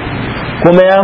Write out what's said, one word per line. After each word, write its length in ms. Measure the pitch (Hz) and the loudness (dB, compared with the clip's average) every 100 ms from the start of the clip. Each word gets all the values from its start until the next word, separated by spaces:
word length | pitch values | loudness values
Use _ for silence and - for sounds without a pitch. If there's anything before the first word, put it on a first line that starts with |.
| - - - - - - | -10 -10 -10 -10 -10 -2
Kuma 220 | 170 180 | 2 4
ya 160 | 185 196 | 4 2